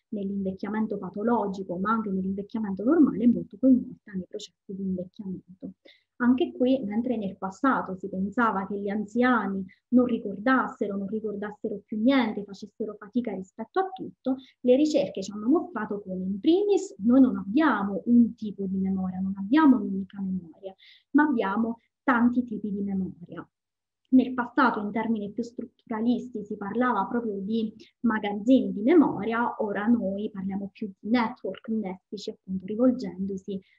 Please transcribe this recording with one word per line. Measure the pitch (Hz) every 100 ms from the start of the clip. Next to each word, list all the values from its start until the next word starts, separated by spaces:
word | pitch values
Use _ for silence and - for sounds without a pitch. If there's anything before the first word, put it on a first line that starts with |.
| _
nell'invecchiamento | 208 196 202 190 190 202 220 220 196
patologico, | 185 202 226 233 202 190 190 180
ma | 208
anche | 226 214
nell'invecchiamento | 190 190 196 202 226 208 190
normale, | 220 330 277 175
è | 240
molto | 185 - -
coinvolta | 269 233 190 - -
nei | 190 175
processi | 208 - _ -
di | 190
invecchiamento. | 190 185 180 - 196 175 - 185 226 - - _ _ -
Anche | 240 262 349
qui, | - 254 262
mentre | 202 214 247 220
nel | 196 -
passato | 190 - 269 196 180 185
si | 196
pensava | 190 196 226 226 196 190
che | 202
gli | 202
anziani | 214 196 233 247 233 196 196 190 _ _
non | 247
ricordassero, | 240 226 202 190 226 262 - - 202 196
non | 196
ricordassero | 214 214 202 208 - 220 202 -
più | 220
niente, | 233 269 214 214
facessero | 202 196 208 - 208 -
fatica | 202 247 240
rispetto | 190 190 - 220 359
a | 381
tutto, | 381 - - 254 262 - _
le | 247 262
ricerche | 302 302 190 202
ci | 190
hanno | 208 226
mostrato | 339 - 214 214 202
come | 190 185
in | 190 202
primis | 302 359 415 392 - -
noi | 208 262
non | 247 196
abbiamo | 190 240 311 214 202 196
un | 240 240 226
tipo | - 214 196 196
di | 190
memoria, | 190 190 185 185
non | 190 196
abbiamo | 196 302 302 214
un'unica | 202 196 190 202
memoria, | 190 185 165 - 190 196 - - _
ma | 277
abbiamo | 302 233 196 208 226 233 _ _
tanti | - 240 240 240
tipi | 240 208 214
di | 202
memoria. | 202 190 180 - 170 175 - _ _ _ _ _ _
Nel | 254 233
passato, | 247 247 - 240 214
in | 208
termini | 226 220 220 202
più | 220
strutturalisti, | 233 - - _ - 220 233 214 - 214
si | 202 208
parlava | - 233 254 214 190
proprio | 240 233 196
di | 190 226 220 - - _
magazzini | 233 214 208 208 220 254 202
di | 190
memoria, | 226 339 240 190 214 233 240 -
ora | 214 202 214
noi | 226 190 196 214
parliamo | 190 190 196 196
più | - 208 -
di | 208
network | 240 233 254 196 - -
mnestici, | 220 190 190 _ 202 214
appunto | - - 190 185
rivolgendosi, | 214 254 - 196 180 196 190 - 190 -